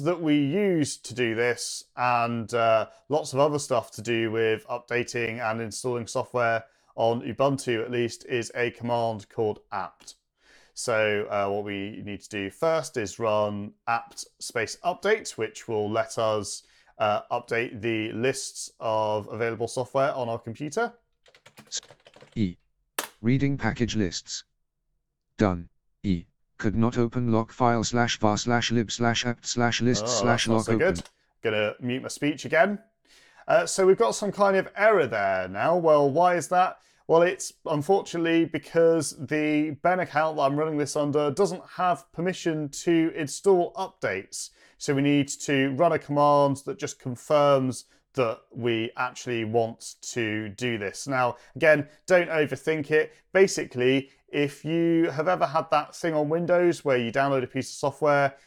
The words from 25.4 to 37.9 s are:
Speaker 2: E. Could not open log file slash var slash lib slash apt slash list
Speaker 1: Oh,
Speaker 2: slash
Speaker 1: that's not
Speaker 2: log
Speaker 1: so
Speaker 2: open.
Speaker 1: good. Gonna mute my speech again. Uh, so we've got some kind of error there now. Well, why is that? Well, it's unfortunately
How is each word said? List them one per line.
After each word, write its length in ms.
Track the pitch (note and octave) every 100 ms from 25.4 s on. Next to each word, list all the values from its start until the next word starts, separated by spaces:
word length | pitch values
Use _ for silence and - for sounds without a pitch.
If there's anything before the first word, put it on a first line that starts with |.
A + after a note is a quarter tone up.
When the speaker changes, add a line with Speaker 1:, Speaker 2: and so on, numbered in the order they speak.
| G#2 F2 E2+ _ _ _
Speaker 2:
E. 220 | G#2 E2+ - _ _ -
Could 160 | A2+
not 240 | G2+ A2+ B2
open 320 | A#2 B2 A#2+
log 220 | A2+ A2+
file 320 | - B2 A#2
slash 340 | G2+ A#2+ A#2+ -
var 180 | G#2+ G#2
slash 360 | A#2+ A#2+ -
lib 180 | A#2 G#2
slash 340 | - A#2+ A#2
apt 220 | B2 A#2+ -
slash 340 | A#2+ A#2 A2+
list 220 | A#2 A2
Speaker 1:
Oh, 60 | A2+
Speaker 2:
slash 380 | A#2+ A#2+ A#2 A2
Speaker 1:
that's 20 |
not 60 |
Speaker 2:
log 100 | A2+
Speaker 1:
so 80 | A2
Speaker 2:
open. 220 | A2+ E3+
Speaker 1:
good. 80 | F2 - _ _ _
Gonna 320 | A#2 G#2+ G#2+ -
mute 240 | B2 B2+
my 60 | A#2+
speech 360 | - D3 D#3
again. 360 | - D#3 F#3+ G3+ _ _ _ _ _ - -
Uh, 200 | D#3 E3+
so 200 | - F#3+
we've 100 | F#3+
got 200 | A3+ -
some 160 | G3+
kind 240 | F#3 G3+ F#3+
of 120 | F#3 -
error 300 | G#3+ G3+ C3+
there 400 | G#2+ G2 F#2+ F#2
now. 300 | G2 C3 F3+
Well, 340 | E3 D3 C#3+
why 240 | C#3 F3+
is 140 | F3 -
that? 300 | F3+ F#3 - _ _ -
Well, 160 | D#3+
it's 300 | F3 F#3+ - - -
unfortunately 800 | D3 C#3+